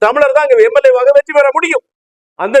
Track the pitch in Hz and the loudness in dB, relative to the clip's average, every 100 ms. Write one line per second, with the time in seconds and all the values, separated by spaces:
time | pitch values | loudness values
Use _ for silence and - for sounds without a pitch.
0 | 214 262 285 269 294 254 453 453 - - | -2 0 0 0 0 2 2 2 0 2
1 | - 285 - 294 277 285 339 302 - _ | 2 0 0 0 0 -2 -4 -6 -8 _
2 | _ _ _ - 185 262 | _ _ _ -12 -4 0